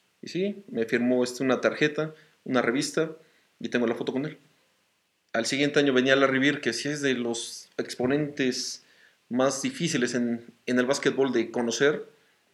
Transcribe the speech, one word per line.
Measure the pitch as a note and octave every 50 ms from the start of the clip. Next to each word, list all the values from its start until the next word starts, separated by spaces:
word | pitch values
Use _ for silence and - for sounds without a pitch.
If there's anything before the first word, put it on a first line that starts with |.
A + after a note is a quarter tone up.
| _ _ _ _
Y | - -
sí, | - E3+ F#3+ G3+ G#3 - - -
me | - A#2 A2+
firmó, | A2+ B2 A#2 A#2+ B2 B2+ B2 B2
este, | A#2+ B2 -
una | C#3 C3+ B2+ A2
tarjeta, | - A2 - - D3+ D3+ D3 - D#3 D#3+ - - - _ _ _ -
una | - C3 B2
revista, | A#2 A#2 A#2 C#3 - - - E3+ D#3+ D#3+ D#3+ - - _ _ _ _ _ _ -
y | - A2+
tengo | - B2 A#2+
la | A2+ A#2
foto | - - -
con | B2 B2+ C#3+
él. | D3+ - - _ _ _ _ _ _ _ _ _ _ _ _ _ _ _ _ _ _
Al | - A2+ A#2
siguiente | - C#3 C3+ C#3+ C#3 C#3+ D3+
año | D3 C#3+
venía | B2+ B2+ B2+ C3+ C3+
Larry | C#3 C3+ C3+ C3 C3
Bird, | C3+ C#3+ C#3+ C#3+
que | - A#2+
sí | A2+ - - C#3+
es | D3+ D3
de | C#3+ C#3 B2+
los | A#2+ A#2+ A#2 A#2 A2 - - - - - - _ -
exponentes | C3 - - - B2 B2+ C#3 D3 D3+ C#3+ C#3+ - C#3 B2 B2+ - - - - - _ _ _ _ _ _ _ _ _ -
más | A#2 B2 C3 C#3 C#3 C3+
difíciles | - B2+ C3 - A#2 - - C3+ B2 A#2 -
en, | B2+ A#2+ A#2+ A#2 A#2 - - - _ _
en | - B2 B2
el | B2
básquetbol | B2 C#3 C#3 - C3+ A#2+ B2+ C3+ C3+
de | A#2+ A#2+ A2 -
conocer, | - B2 A#2+ A#2 A2+ - C#3 C#3+ D3+ - - - _ _ _ _ _ _ _ _